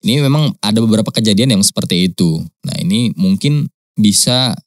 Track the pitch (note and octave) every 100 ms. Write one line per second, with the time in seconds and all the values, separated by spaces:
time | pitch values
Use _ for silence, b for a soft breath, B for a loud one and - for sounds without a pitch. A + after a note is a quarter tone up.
0 | - C3 C#3 D3 D3 - G#2 G#2+ A2+ G#2+
1 | G2+ - A2 G2 C3 G2+ G2 - - F2
2 | F2+ E2+ E2+ D#2+ - _ - - D#2+ G#2
3 | A#2+ - F#2+ F#2+ C#3+ D3 C3+ _ _ -
4 | G#2+ G2+ - B2+ B2+ G2